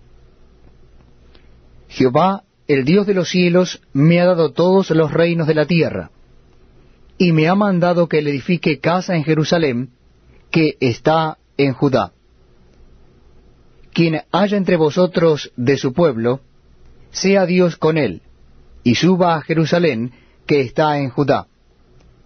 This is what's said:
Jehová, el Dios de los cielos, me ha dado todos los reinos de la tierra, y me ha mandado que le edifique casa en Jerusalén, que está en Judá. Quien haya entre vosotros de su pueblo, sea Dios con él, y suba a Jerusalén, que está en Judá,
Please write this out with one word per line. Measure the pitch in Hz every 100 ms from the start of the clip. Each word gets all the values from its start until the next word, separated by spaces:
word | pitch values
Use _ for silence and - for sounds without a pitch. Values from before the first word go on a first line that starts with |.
| - - - _ - _ - - - - - - - - - - - - -
Jehová, | - 131 139 185 196 _ _ -
el | 139 131
Dios | 196 202
de |
los | 190 165
cielos, | 185 175 175 180 - _
me | 135 156 170
ha | 180
dado | 175 156
todos | 160 175 190 190
los | 160 156
reinos | 160 170 170 156
de |
la | 156 147
tierra, | 170 135 95 78 _ - - _ _ _ - - _ - -
y | 180
me | 160 160
ha | 196
mandado | 208 180 175 175 170
que | 156
le | 147
edifique | 139 151 170 - 143
casa | 156 180 180 170
en |
Jerusalén, | 147 156 147 175 156 120 131 _ _ _ _ - -
que | 165 156 -
está | 127 113 - 160 156 - _ -
en | 139
Judá. | 123 143 123 92 _ _ _ _ _ _ _ - - - _ _ - _ _ _ _ -
Quien | - 165 156 -
haya | 170 202 202
entre | 185 175
vosotros | 156 175 180 180 165 147 - -
de | 123 135
su | 135
pueblo, | 123 170 113 117 131 _ _ _ - - - -
sea | - 190 196 180
Dios | 180 180 -
con | 156 160
él, | 120 85 - - - - - -
y | 123 113
suba | 165 185 180 160
a |
Jerusalén, | - 160 156 175 170 113 123 - _ _ -
que | 147
está | 123 - 151 147
en | 135
Judá, | 135 139 117 - _ _ _ _ _ - _